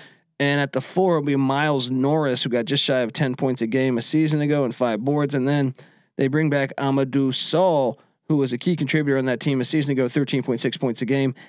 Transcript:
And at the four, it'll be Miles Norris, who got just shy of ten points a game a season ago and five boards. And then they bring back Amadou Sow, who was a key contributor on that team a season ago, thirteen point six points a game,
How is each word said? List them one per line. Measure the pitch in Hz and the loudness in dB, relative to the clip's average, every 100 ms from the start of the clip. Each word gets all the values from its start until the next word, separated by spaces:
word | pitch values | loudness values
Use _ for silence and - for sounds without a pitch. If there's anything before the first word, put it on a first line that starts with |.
| - - _ - | -20 -20 _ -4
And | 143 143 | 0 0
at | 139 | 0
the | 131 | -4
four, | - - 185 165 | -4 0 2 2
it'll | 143 | 2
be | 139 | 2
Miles | 135 139 151 143 123 | 2 2 0 0 0
Norris, | 131 139 156 147 123 | 0 0 2 0 0
who | 131 | 0
got | 117 | 0
just | 113 139 | 0 0
shy | - 131 | 2 0
of | 117 | 0
ten | - 135 | -2 -2
points | 123 135 127 | 0 -2 -2
a | 113 | -2
game | 131 131 120 | 0 0 0
a | |
season | - 156 156 151 | 0 2 2 0
ago | 147 147 | 0 0
and | 127 | 0
five | 120 123 107 | 0 -2 0
boards. | 131 147 143 | 0 0 0
And | 143 131 | 0 0
then | 147 135 127 - _ _ - | 0 0 -4 -14 _ _ -4
they | 135 | 0
bring | 147 156 | 2 0
back | 143 135 - | 0 -2 -2
Amadou | 139 139 135 135 135 | -2 0 0 0 0
Sow, | 123 - 156 185 151 127 - _ _ - | 2 2 2 2 2 0 -4 _ _ -2
who | 151 | 0
was | 135 | 0
a | 120 | 0
key | 180 | -2
contributor | 165 143 156 143 135 | 0 0 0 2 0
on | 131 | 0
that | 120 | -2
team | 156 131 | 0 0
a | 127 | 0
season | 156 139 | 0 0
ago, | 131 123 | 0 0
thirteen | 147 135 139 | 0 0 -2
point | 123 120 | -2 -2
six | 127 - | -2 -2
points | 131 113 | -4 -2
a | 113 | -2
game, | 139 135 127 | 0 0 -4